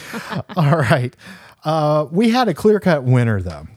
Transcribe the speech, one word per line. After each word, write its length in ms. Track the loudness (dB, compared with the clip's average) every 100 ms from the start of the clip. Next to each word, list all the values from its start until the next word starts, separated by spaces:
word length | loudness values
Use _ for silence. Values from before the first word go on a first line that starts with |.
| -14 -14
<laughs> 320 | -8 -10 -6 -2
All 220 | 2 2
right. 360 | 2 0 0 _ -20 -20 -20 _
Uh, 420 | -4 0 0 0 0
we 200 | 0 2
had 180 | 2 0
a 60 |
clear-cut 500 | 2 2 2 2 0
winner, 360 | 2 2 2 -2
though. 280 | -4 -10 -16